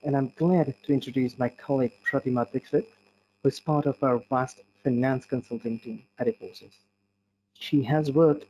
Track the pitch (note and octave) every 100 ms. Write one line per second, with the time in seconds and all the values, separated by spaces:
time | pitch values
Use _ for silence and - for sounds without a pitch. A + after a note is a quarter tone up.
0 | D3 C#3 C3 - E3 F3+ D3 - - C3+
1 | B2+ C3 B2 - A#2+ - - C3+ B2 -
2 | - C#3 C3+ B2 A#2 C3 - D3 - _
3 | _ _ _ _ C#3 - - D3+ C#3+ -
4 | C3+ A#2+ - B2+ C3 - - _ C#3+ A#2+
5 | C3 C3 - B2+ - A#2 A#2+ A2+ A#2 A2
6 | - - A#2+ - F#2 - - _ _ _
7 | _ _ _ _ _ - - D3 A2+ D#3
8 | D3+ C#3+ D#3+ D3+